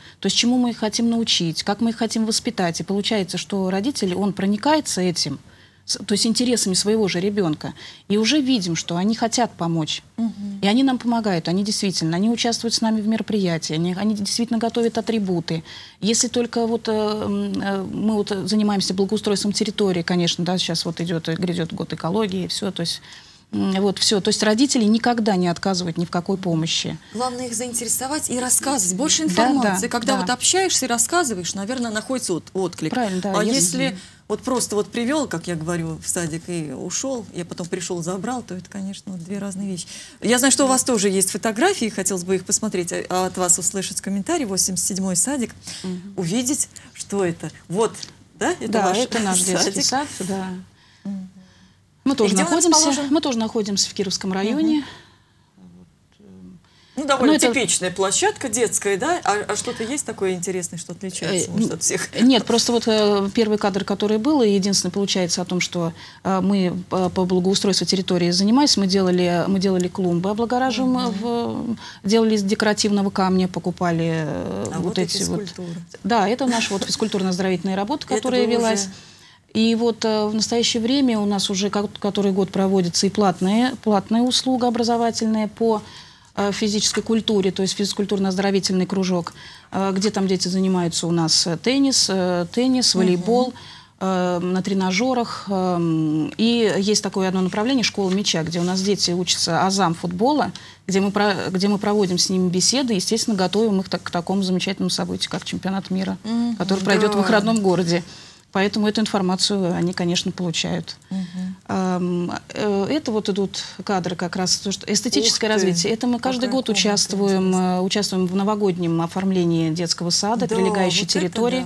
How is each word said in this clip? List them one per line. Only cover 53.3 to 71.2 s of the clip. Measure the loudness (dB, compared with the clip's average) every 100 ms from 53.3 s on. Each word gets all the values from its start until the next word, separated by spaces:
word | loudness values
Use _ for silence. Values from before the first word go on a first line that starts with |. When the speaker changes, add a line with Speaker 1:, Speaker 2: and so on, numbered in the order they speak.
| 0
Speaker 1:
находимся | -2 -2 -2 -2 -2
в |
Кировском | -2 -4 -4 -4
районе. | -2 0 0 2 0
Speaker 2:
Мгм. | -2 -12 -20 _ _ _ _ _ -20 -20
Speaker 1:
Вот, | -20 _ _ _
э, | -20 -20 -20 -20 _ _ _ -6
Speaker 2:
Ну, | 0
довольно | 4 6
Speaker 1:
ну, | 6
это | 4
Speaker 2:
типичная | 2 0 0 -2
площадка | 0 0 2 0 0 -2
детская, | 0 0 0 0 0
да? | 0 0 0
А, | 0 -2
а | -4
что-то | -4 -6
есть | -4 -4 -6
такое | -4 -2
интересное, | -2 -4 -4 -6 -8
что | -12
отличается, | -10 -10 -6 -2 0 0
Speaker 1:
Э, |
Speaker 2:
может, | 0 -2
Speaker 1:
н-, | 0
Speaker 2:
от |
всех? | -2 -2 -4 2
Speaker 1:
нет, | 6 6 4
просто | 2 2
вот, | 2 2
э, | 4 4 4 2 2
первый | 2 2
кадр, | 0 0
который | -2 -2 0 2
был, | 2 4
и | 4
единственное, | 4 2 0 0
получается | -2 0 0 0 -2
о | -2
том, | -2
что, | -2 -2 -4 -6 -14 -8
э, | -2 0
мы | 2 2 2 -2 -2
по, | 0 0
по | 0 2
благоустройству | 2 2 2 2 2 2
территории | 0 0 2 2
занимались, | 2 4 4 4 4
мы | 2
делали, | 2 4 4 4 2 2
мы | 2
делали | 2 2 0
клумбы, | 0 0 2 0
облагораживаем, | 0 0 2 2 0 0 0 0
Speaker 2:
Мгм. | -2